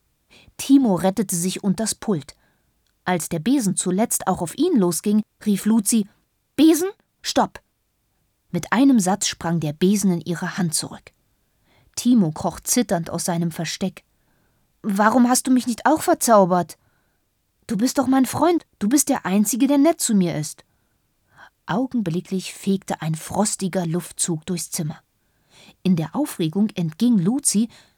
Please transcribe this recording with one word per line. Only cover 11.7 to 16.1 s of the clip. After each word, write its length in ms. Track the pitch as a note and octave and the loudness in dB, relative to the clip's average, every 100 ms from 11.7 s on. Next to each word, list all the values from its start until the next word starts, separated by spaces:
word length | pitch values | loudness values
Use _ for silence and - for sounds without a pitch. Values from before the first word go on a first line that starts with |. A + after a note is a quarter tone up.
| _ _ - | _ _ -4
Timo 360 | A#3+ B3 D#3+ | 2 4 2
kroch 280 | D#3 F3+ - | -2 -6 -6
zitternd 500 | - B3 A#3 F3 E3 | -2 -2 0 -2 -4
aus 140 | E3+ | -6
seinem 260 | - E3+ E3+ | -4 -2 -4
Versteck. 540 | E3 D#3+ - F#3+ - - _ _ _ _ _ _ _ | -4 -8 -6 -8 -8 -18 _ _ _ _ _ _ _
„Warum 480 | A3 G3 G#3+ A#3+ A#3+ | -4 0 2 4 4
hast 180 | B3+ C4 | 2 2
du 40 | |
mich 160 | B3+ B3 | 0 0
nicht 180 | A3 B3 | -2 0
auch 160 | D#4 | 2
verzaubert?“ 760 | - | 2